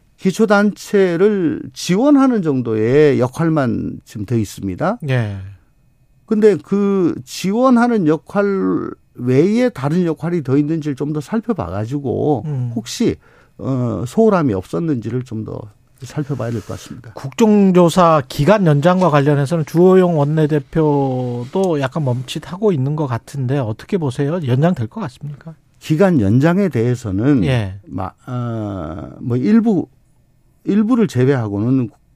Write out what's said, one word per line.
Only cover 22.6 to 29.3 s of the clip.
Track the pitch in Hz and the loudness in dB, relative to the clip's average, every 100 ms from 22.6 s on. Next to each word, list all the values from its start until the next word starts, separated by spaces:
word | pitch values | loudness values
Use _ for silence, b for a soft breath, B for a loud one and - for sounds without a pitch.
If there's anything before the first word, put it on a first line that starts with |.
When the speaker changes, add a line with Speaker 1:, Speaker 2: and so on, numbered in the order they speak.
| 214 | 0
Speaker 2:
있는 | 160 135 151 | 0 -2 -2
것 | 143 | -4
같은데 | 117 - 143 123 143 | -4 -8 -6 -2 -2
어떻게 | 113 110 - 196 | -2 -6 -6 -4
보세요? | 147 120 143 180 | -4 -2 -4 -2
연장될 | 139 123 165 180 110 | -2 2 2 0 -6
것 | - | -8
같습니까? | 208 - 143 143 165 156 _ _ | -12 -12 -16 -14 -18 -20 _ _
Speaker 1:
기간 | - 156 196 160 | -4 2 4 4
연장에 | 98 120 151 180 196 | 4 4 4 2 0
대해서는 | 123 120 123 107 95 127 143 | 0 0 -2 -4 -2 2 2
Speaker 2:
예. | 147 127 98 98 - | 2 0 -2 -10 -14
Speaker 1:
마-, | - 92 _ - | -10 -10 _ -12
어, | 123 120 113 104 98 78 87 65 - | -8 -6 -6 -8 -8 -10 -10 -14 -12
뭐 | 123 | -6